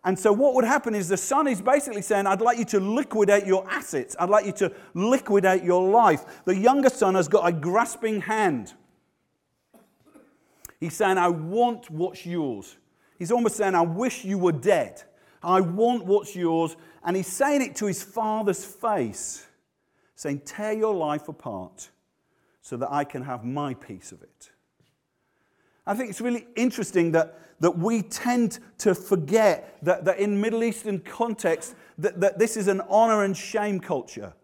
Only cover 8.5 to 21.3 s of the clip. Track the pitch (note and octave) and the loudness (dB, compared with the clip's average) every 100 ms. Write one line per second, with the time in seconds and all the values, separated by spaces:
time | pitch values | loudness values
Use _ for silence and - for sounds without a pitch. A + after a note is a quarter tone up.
8.5 | C3 G2 - _ _ _ _ _ _ _ | -2 -8 -18 _ _ _ _ _ _ _
9.5 | _ _ _ _ _ _ _ _ _ _ | _ _ _ _ _ _ _ _ _ _
10.5 | _ - _ E3 - G3+ F#3+ F3 E3+ D#3+ | _ -20 _ -10 -2 0 2 2 0 -4
11.5 | G#3 A#3+ A#3 - D#3 F3+ - F3 F3 C#3+ | 0 0 -2 -10 -6 -6 -6 -8 -6 -4
12.5 | G#2 F#2+ _ _ _ _ _ F3 A#3+ A3+ | -6 -12 _ _ _ _ _ -2 0 0
13.5 | - G3+ F3+ E3+ E3+ B3+ - F#3+ G3 F3+ | 0 0 2 0 0 -4 -4 -6 0 2
14.5 | D3+ F3 F3 G#2+ - - _ _ _ F3 | 2 2 2 0 -10 -20 _ _ _ 2
15.5 | F#3 F3 F#3 A#3 A#3+ F3+ G3+ G3+ F3+ E3+ | 2 2 2 2 0 2 0 0 -4 0
16.5 | E3 D#3+ D#3+ - - E3+ F#3 F3+ - C#4 | 0 -2 -6 -20 -10 -4 -4 -4 -2 0
17.5 | C#4+ B3+ - G#3 F3+ - A3+ G#3+ G#3+ G3+ | 2 -2 -4 -4 -4 -6 -4 -2 0 -2
18.5 | F3+ - - A#3 G3+ A#2 - - - - | -2 -8 -6 -2 -2 -2 -6 -12 -14 -18
19.5 | _ _ _ _ _ _ _ D3+ C#3+ - | _ _ _ _ _ _ _ -8 -8 -10
20.5 | - G#3+ A3 A3 F#3+ D3+ D3+ D#3 | -10 -6 -2 0 0 -2 -4 -8